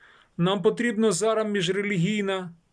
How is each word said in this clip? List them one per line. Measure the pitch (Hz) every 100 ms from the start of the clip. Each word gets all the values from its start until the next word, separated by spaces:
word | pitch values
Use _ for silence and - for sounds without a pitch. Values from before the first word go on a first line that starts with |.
| - _ _ -
Нам | 175 196
потрібна | 208 180 240 214 220
зараз | 170 220 220 214
міжрелігійна | 202 165 190 202 190 175 214 190 190 175 - _